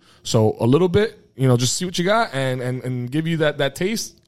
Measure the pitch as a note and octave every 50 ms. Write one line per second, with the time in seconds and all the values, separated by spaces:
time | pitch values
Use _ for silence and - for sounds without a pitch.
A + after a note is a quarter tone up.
0 | _ _ _ _ - - - A2+ A2 A2 - - A2+ A#2+ C3+ D#3+ F#3 F3+ F3 G3+
1 | G#3 - - - _ _ _ - C3+ C3 B2 A#2 B2+ A#2+ - - F3+ F#3 F3+ -
2 | E3+ F#3+ G#3+ A#3 A3+ - C3 C3+ C3+ C3 B2+ C3 A#2+ B2+ B2+ B2+ - B2+ B2+ B2
3 | B2 A#2+ C3 D#3 D#3+ E3 E3+ D3+ D#3 D3 C#3+ C#3+ C#3+ C#3 - - F3+ G3+ A3+ G#3+
4 | - - - _ _